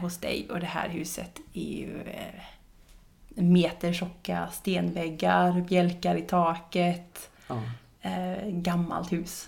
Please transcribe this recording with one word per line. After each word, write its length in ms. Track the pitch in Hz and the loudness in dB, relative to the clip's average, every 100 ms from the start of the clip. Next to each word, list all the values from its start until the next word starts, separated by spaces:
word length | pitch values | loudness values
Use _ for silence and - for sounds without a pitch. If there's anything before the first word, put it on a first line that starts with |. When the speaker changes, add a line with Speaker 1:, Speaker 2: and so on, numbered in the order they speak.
Speaker 1:
hos 160 | 175 175 | -4 -4
dig. 300 | - - - | -4 -4 -4
Och 80 | 175 | -6
det 60 | 175 | -4
här 240 | 170 - | -4 -4
huset 500 | 170 165 - 175 - - | -4 -6 -6 -8 -12 -12
är 240 | - 151 78 | -8 -6 -6
ju, 240 | - 78 | -8 -10
eh, 400 | - - - - - - - - - - - _ - - | -10 -10 -12 -14 -18 -20 -20 -20 -20 -20 -20 _ -14 2
meter 500 | 175 180 170 - 175 | 8 8 8 2 -2
tjocka 540 | 175 175 - - 175 175 | -2 -4 -8 -6 -4 -4
stenväggar, 1120 | - - 180 175 170 165 160 180 180 180 175 | -4 -2 0 0 -2 -4 0 2 6 6 4
bjälkar 540 | 180 180 175 175 180 170 | 4 4 4 2 0 0
i 60 | |
taket. 1080 | 170 180 170 170 - 180 175 175 - - - - - | 2 2 2 0 -2 2 2 2 -6 -18 -18 -18 -8
Speaker 2:
Ja. 140 | 123 113 120 - _ | -6 -4 -8 -14 _
Speaker 1:
Eh, 460 | 190 185 180 185 202 | -6 -4 -2 -4 -4
gammalt 640 | 175 175 175 165 - 175 | -2 0 2 0 -2 -2
hus. 360 | 170 170 - | -2 -2 -8